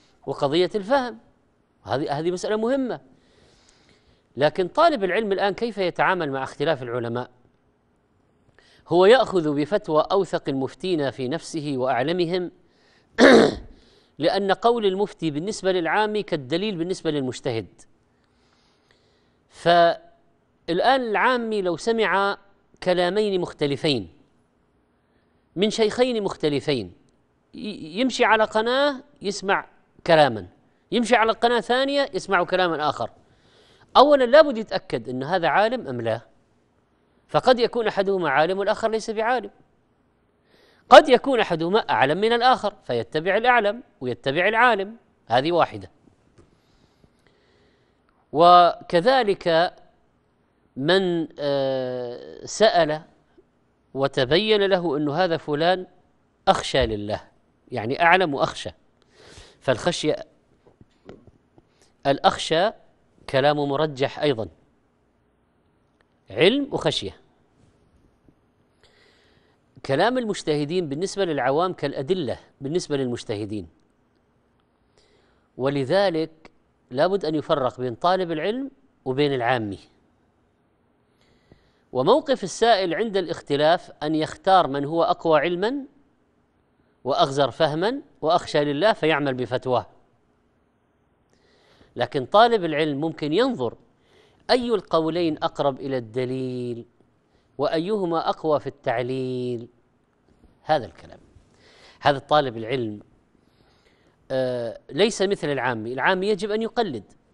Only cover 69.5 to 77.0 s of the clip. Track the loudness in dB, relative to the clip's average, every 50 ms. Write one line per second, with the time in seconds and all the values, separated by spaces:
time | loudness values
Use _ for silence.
69.5 | _ _ _ _ _ -14 -6 -4 0 0 2 0 0 -2 -4 -4 -6 -6 -4 -4
70.5 | -2 -2 -2 -4 -4 -4 -4 -4 -6 -6 -6 -6 -4 -4 -4 -2 -2 -2 0 0
71.5 | 0 0 0 -2 -4 -4 -6 -6 -6 -4 -4 -4 -2 -2 -4 -6 -8 -8 -12 _
72.5 | _ -12 -8 -4 -4 -4 -4 -4 -4 -4 -2 -4 -6 -6 -6 -8 -8 -6 -6 -8
73.5 | -8 -10 -10 -12 _ _ _ _ _ _ _ _ _ _ _ _ _ _ _ _
74.5 | _ _ _ _ _ _ _ _ _ _ _ _ _ _ _ _ _ _ _ _
75.5 | _ -4 -4 -2 -2 -2 -2 0 2 2 2 2 0 -2 -4 -6 -8 _ -20 -20
76.5 | _ _ _ _ _ _ _ -8 -2 0